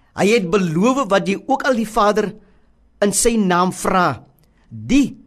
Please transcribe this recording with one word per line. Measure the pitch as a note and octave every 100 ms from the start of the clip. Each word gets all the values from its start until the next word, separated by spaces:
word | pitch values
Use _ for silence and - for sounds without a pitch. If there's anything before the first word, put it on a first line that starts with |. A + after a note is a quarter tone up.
| _ -
Hy | F#3
het | A#3 F3+
beloof, | G3+ F3+ D#3+ A3 C4 B3
wat | G3 F3
jy | G3 -
ook | C4+
al | D4 A#3+
die | A3
Vader | A#3 G#3 G#3 G#3 - _ _ _ _ _ -
in | G3+
sy | - A#3+ A#3
naam | F#3+ F3 F3+
vra, | - - F#3+ E3+ A#2 - _ _ _ -
die | A2+ A2 C4 C4+ -